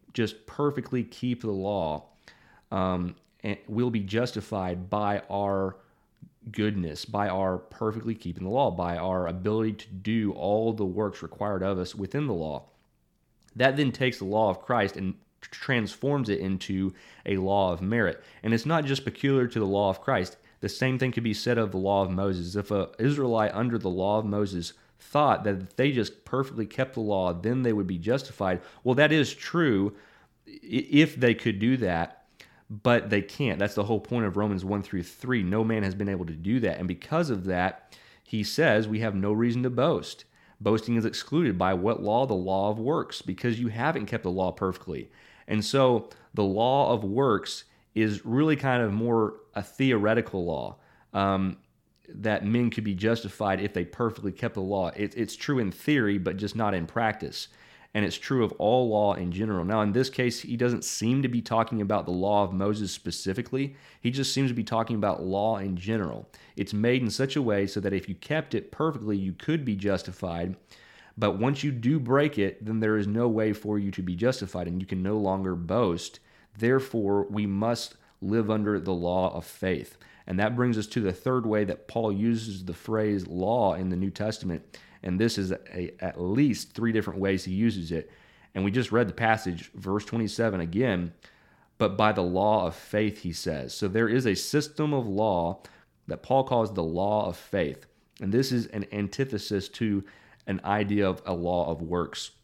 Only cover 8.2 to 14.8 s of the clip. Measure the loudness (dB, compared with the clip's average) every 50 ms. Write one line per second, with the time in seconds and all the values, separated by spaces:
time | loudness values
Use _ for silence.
8.2 | -6 -8 -8 -6 -4 -2 0 2 2 0 0 -2 -2 -2 -2 -2 -2 -2 0 0
9.2 | -2 -2 -4 -2 -2 0 0 0 0 -2 -4 -6 -10 -14 -14 -8 -4 0 0 0
10.2 | 0 0 -2 -2 0 0 2 2 2 0 0 0 -2 -2 -2 -2 -2 -4 -4 -8
11.2 | -12 -12 -8 -6 -4 -2 -2 0 0 0 0 -2 -4 -6 -6 -8 -6 -4 -4 -4
12.2 | -2 -2 -2 -2 -4 -4 -6 -8 -10 _ _ _ _ _ _ _ _ _ _ _
13.2 | _ _ _ _ _ _ -2 2 2 2 4 2 0 0 0 0 0 0 0 -2
14.2 | -4 0 2 4 4 4 2 0 -2 0 2 2